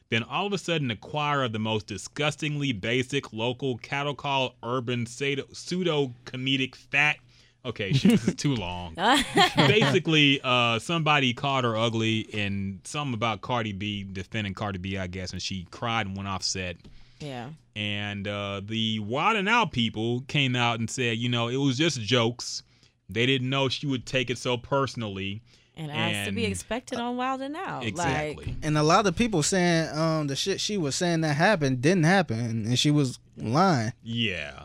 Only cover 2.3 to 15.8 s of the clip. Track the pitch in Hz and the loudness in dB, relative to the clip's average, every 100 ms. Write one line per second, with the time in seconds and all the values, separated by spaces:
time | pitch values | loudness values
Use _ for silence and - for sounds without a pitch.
2.3 | 147 156 147 143 107 110 127 127 139 - | -2 -4 -2 -2 -2 0 0 0 -4 -6
3.3 | 107 117 123 135 123 - 139 143 139 143 | -4 -4 -2 -4 -4 -6 -4 -4 -4 -2
4.3 | 139 127 - 117 131 120 123 117 - 139 | 0 -2 -4 -4 -4 -2 -2 -4 -4 -2
5.3 | 139 - - - 180 175 151 139 120 - | -2 -6 -12 -6 -2 2 2 0 -4 -12
6.3 | 131 131 135 131 - - 139 147 143 _ | -6 0 0 0 -6 -4 2 2 0 _
7.3 | _ _ _ 127 - 98 135 190 233 113 | _ _ _ -8 -4 0 4 6 4 2
8.3 | - 151 127 87 90 87 82 202 277 - | -2 -2 -2 -4 -6 -8 0 2 2 2
9.3 | 269 359 - 233 208 233 190 165 156 143 | 4 4 6 6 6 4 2 4 6 6
10.3 | 139 131 123 120 113 - 170 156 147 131 | 4 4 4 4 2 0 0 4 4 4
11.3 | 120 143 135 123 110 117 113 113 110 104 | 0 0 2 2 2 2 2 2 0 -2
12.3 | 107 101 98 98 95 - 151 147 113 117 | -4 -2 -2 -4 -6 -8 -6 -4 -2 -2
13.3 | 104 - 123 110 98 104 104 98 95 95 | -2 -2 -2 -2 -4 -4 -6 -8 -10 -6
14.3 | 113 104 92 104 98 95 95 92 92 92 | -4 -4 -4 -4 -4 -4 -4 -6 -8 -8
15.3 | 92 - 95 87 - | -8 -6 -8 -10 -8